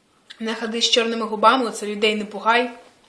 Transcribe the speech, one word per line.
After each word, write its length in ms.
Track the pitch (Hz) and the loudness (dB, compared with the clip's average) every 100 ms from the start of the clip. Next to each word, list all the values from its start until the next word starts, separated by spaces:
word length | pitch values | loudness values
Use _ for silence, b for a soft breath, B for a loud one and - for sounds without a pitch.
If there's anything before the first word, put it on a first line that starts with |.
| _ _ _ - | _ _ _ -8
Не 160 | 220 220 | -6 -6
ходи 260 | 226 233 | -4 -2
з 80 | - | 2
чорними 360 | 240 226 233 214 | 2 2 -2 -4
губами, 400 | 208 220 262 220 | 4 4 4 0
оце 220 | - 208 | -4 -6
людей 280 | 208 214 208 | 0 0 0
не 100 | 202 | -6
пугай, 440 | 196 214 240 247 - - _ | -4 2 2 0 -8 -20 _